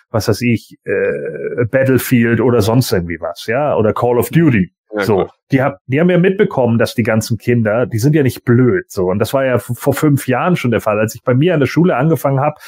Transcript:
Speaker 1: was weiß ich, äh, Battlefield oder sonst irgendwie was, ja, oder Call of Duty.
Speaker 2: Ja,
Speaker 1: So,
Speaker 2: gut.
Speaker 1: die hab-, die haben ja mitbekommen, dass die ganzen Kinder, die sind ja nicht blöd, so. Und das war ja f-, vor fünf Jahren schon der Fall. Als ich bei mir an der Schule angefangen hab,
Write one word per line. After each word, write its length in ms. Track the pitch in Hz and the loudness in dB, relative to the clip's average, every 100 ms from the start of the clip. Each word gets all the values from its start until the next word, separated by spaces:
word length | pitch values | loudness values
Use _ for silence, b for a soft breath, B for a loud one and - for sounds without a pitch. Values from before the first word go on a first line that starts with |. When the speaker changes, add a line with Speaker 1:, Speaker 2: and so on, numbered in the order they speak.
| B | B
Speaker 1:
was 180 | 113 101 | -4 -2
weiß 120 | 104 | -2
ich, 340 | 120 113 - - | 0 -2 -4 -18
äh, 800 | - 98 98 143 - - - - 120 | -6 -2 -2 -4 -6 -8 -8 -4 -2
Battlefield 680 | 135 131 127 - 123 117 113 | 0 2 2 2 2 2 2
oder 200 | 120 120 | 2 2
sonst 320 | 104 117 127 | 2 2 0
irgendwie 260 | 101 87 82 | -2 -4 -8
was, 260 | 82 - - | -10 -12 -6
ja, 280 | 117 147 82 | -4 -2 0
oder 160 | 107 | 0
Call 260 | 101 120 120 | 0 0 0
of 120 | 113 | 0
Duty. 420 | 165 165 117 90 _ _ | 2 2 2 -2 _ _
Speaker 2:
Ja, 120 | 107 | -4
Speaker 1:
So, 120 | 98 101 | 0 0
Speaker 2:
gut. 120 | 85 _ _ | -2 _ _
Speaker 1:
die 100 | 135 | 0
hab-, 160 | 135 139 - | 0 -4 -4
die 140 | 135 | 0
haben 100 | 175 | 2
ja 80 | 175 | 2
mitbekommen, 580 | 185 190 190 - 120 117 | 2 2 0 0 0 0
dass 160 | 113 - | 0 -2
die 80 | |
ganzen 340 | 113 110 - 107 | 0 0 -2 -4
Kinder, 480 | - 123 107 110 117 | 0 0 2 0 -2
die 120 | 110 | 0
sind 140 | 131 156 | 0 2
ja 80 | |
nicht 200 | 131 - | 0 -2
blöd, 460 | - 120 127 95 - | 0 4 4 0 -4
so. 140 | - 92 | -4 -2
Und 140 | 98 | 0
das 120 | 107 | 0
war 120 | 135 | 0
ja 100 | 135 | 0
f-, 160 | 123 - 117 | -2 -4 -4
vor 180 | - | -2
fünf 320 | 135 151 139 - | 0 2 0 0
Jahren 300 | 123 165 175 | -2 0 -2
schon 160 | 131 | 0
der 80 | 107 | 0
Fall. 180 | 110 104 | 0 -2
Als 160 | 110 | -2
ich 80 | - | -4
bei 100 | - | -2
mir 200 | 127 165 | 2 2
an 60 | 160 | 2
der 80 | 131 | 0
Schule 260 | - 175 | 2 2
angefangen 460 | 131 151 160 139 135 | 2 0 0 0 0
hab, 140 | 147 - | -2 -4